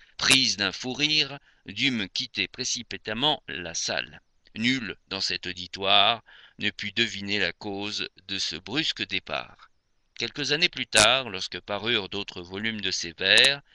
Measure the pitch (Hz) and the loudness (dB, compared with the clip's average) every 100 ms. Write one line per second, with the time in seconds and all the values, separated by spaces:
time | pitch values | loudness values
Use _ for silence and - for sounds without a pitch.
0 | - - - 135 123 95 98 92 127 120 | -20 -4 4 4 4 2 -2 -2 -6 -2
1 | 151 151 139 143 - _ - 101 135 123 | 0 0 0 -6 -16 _ -12 -2 0 0
2 | 95 - 80 - 90 - 107 - 117 98 | -2 -4 -6 -4 -4 -4 -4 -4 -6 -10
3 | - 107 143 147 - 73 87 82 - 92 | -6 -2 0 -2 -4 -8 -6 -6 -4 -4
4 | 62 76 _ _ _ - 117 131 107 - | -6 -12 _ _ _ -2 0 2 -2 -10
5 | _ 95 95 90 92 90 87 92 95 101 | _ -4 -2 -4 -6 -8 -10 -4 4 6
6 | 101 117 - - - - 101 - 104 98 | 6 2 -4 -20 -20 -6 -4 -4 -4 0
7 | 117 98 98 101 90 - 107 98 101 104 | 0 0 -2 0 0 -2 -8 -6 -6 -4
8 | 98 - - 95 - 82 92 127 160 - | -6 -8 -8 -4 -4 -6 -4 -2 -2 -2
9 | 107 92 - 71 60 - - _ _ _ | -4 -4 -4 -6 -6 -14 -20 _ _ _
10 | _ - 117 - 135 147 175 - 123 110 | _ -8 -8 -6 -2 0 0 -2 0 6
11 | 107 131 123 95 - 92 - 101 107 120 | 6 4 0 -8 -8 -10 -6 -4 0 0
12 | 92 101 101 - 87 95 110 110 95 90 | 0 -6 -8 -10 -10 -6 -4 -4 -4 -4
13 | 85 82 95 107 131 143 - | -6 -2 6 8 8 4 -4